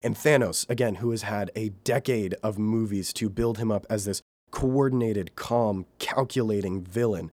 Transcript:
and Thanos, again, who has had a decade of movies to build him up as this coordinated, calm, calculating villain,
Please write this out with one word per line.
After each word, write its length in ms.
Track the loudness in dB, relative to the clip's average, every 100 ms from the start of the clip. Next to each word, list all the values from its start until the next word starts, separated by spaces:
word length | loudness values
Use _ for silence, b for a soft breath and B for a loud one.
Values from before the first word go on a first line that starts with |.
and 140 | -4 2
Thanos, 520 | 4 6 4 0 -2
again, 280 | 0 0 0
who 160 | -2
has 100 | -2
had 280 | -2 -4 -4 -4
a 140 | -6 -4
decade 500 | -2 0 2 0 0 -2
of 160 | -2 0
movies 520 | 0 0 0 -2 -4
to 160 | -4 -2
build 260 | 0 0 0
him 140 | 0
up 160 | -2 0
as 160 | -2
this 160 | -2 -4 -8 _ _
coordinated, 840 | -2 2 4 4 2 0 0 -4
calm, 520 | -8 0 2 2 0 -4 -8
calculating 840 | -4 0 0 0 0 0 -2 -4
villain, 480 | -4 0 0 0 -6